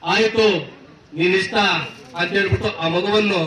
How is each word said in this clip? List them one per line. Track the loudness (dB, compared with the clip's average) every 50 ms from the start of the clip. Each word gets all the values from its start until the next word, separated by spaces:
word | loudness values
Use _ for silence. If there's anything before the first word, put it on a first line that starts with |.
| -2
ಆಯ್ತು, | 0 0 2 2 2 2 4 4 4 2 2 -4 -8 -16 -20 -20 -20 -20 -20 -20 -16 -4
ನೀನ್ | 0 0 2 2
ಇಷ್ಟ | 2 0 0 0 0 2 2 0 -2 -4 -8 -12 -18 -20 -16 -6 -6
ಅಂತ | -4 -2
ಹೇಳ್ಬಿಟ್ಟು | 0 0 2 2 0 0 0 -4 -4 -2
ಆ | -4 -2
ಮಗುವನ್ನು | 0 0 0 2 0 2 2 2 0 0 -2